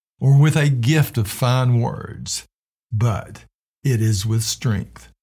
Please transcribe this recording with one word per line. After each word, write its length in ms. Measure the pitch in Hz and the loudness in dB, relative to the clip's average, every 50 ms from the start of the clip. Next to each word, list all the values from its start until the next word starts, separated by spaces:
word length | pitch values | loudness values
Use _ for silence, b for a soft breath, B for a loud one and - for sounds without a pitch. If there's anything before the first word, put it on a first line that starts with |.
| _ _ _ - | _ _ _ -2
or 180 | - 135 139 139 | 2 4 6 6
with 180 | 147 156 156 | 6 4 4
a 140 | 160 147 147 | 2 2 2
gift 480 | 135 123 113 135 160 151 139 - - 120 | 2 0 2 2 2 2 2 0 0 -4
of 100 | 101 - | -4 -4
fine 520 | - - 131 123 127 131 127 123 120 117 | -4 -2 0 0 2 2 2 2 2 2
words, 680 | - 60 - - - - - - - - - - - _ _ _ _ _ _ _ _ - | 0 -2 -4 -8 -12 -14 -14 -14 -12 -10 -10 -10 -12 _ _ _ _ _ _ _ _ -8
but 540 | 113 101 120 117 92 - - - - - - _ _ _ _ _ _ _ - | -4 -2 0 0 0 -2 -6 -12 -18 -20 -20 _ _ _ _ _ _ _ -2
it 180 | 139 123 107 | 0 0 2
is 240 | 110 110 107 95 104 | 2 0 0 0 -2
with 180 | 110 110 113 113 | -2 -2 -2 -2
strength, 680 | - - - - 123 104 92 - - - - - - _ _ | -4 -6 -4 -2 -2 -2 -2 -4 -8 -14 -20 -20 -20 _ _